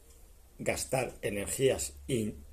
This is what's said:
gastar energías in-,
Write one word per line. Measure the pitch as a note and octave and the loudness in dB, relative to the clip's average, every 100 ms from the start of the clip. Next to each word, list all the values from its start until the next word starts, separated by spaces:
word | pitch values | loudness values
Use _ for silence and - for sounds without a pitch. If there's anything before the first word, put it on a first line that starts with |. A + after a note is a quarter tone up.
| - - - - - - | -20 -20 -20 -20 -20 -8
gastar | A2+ A2 - - B2 - | -2 -2 0 0 0 -2
energías | A#2+ G2+ F#2+ - C3 A2 - - - | -2 -2 -2 4 4 4 -2 -8 -2
in-, | B2+ G#2+ - - | 0 0 -4 -12